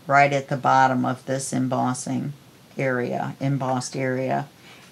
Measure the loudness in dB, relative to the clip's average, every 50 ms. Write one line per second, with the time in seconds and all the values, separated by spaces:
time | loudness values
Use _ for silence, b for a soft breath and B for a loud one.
0 | -4 2 4 6 6 6 4 0 -2 -2 -6 0 2 4 6 6 6 6 4 2
1 | 0 0 -2 -4 -4 -4 -4 -4 -4 -4 -2 -2 -2 0 0 0 0 -2 -2 -4
2 | -4 -6 -4 -4 -4 -6 -8 -10 -16 -20 -20 -20 -20 -20 -8 -4 -2 0 0 0
3 | -2 -2 -4 -4 -4 -6 -6 -4 -2 -2 -2 -2 -2 -2 -2 -2 -4 -6 -6 -4
4 | -4 -2 -2 -2 -2 -2 -2 -4 -4 -6 -12 B B B B B B B